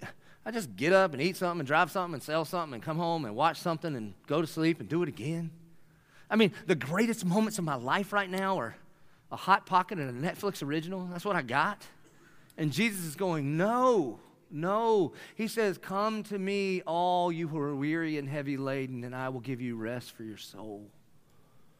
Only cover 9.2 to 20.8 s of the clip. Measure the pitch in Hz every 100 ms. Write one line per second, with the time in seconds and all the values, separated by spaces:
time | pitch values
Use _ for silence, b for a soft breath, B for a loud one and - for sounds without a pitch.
9.2 | b 120 - 202 - 185 180 196 135 123
10.2 | 165 160 202 - 143 156 165 190 180 175
11.2 | 208 180 127 131 175 202 - - B B
12.2 | B B B - 156 135 226 202 165 139
13.2 | 190 160 139 156 196 240 254 226 135 104
14.2 | - - _ 147 175 208 233 220 156 B
15.2 | B - 214 - 214 175 - 190 214 220
16.2 | 196 202 190 202 196 185 - 170 180 180
17.2 | 175 165 170 156 143 139 147 165 160 151
18.2 | 139 151 139 135 135 135 131 127 120 127
19.2 | 131 131 117 123 123 113 110 123 120 -
20.2 | 110 98 - 101 107 104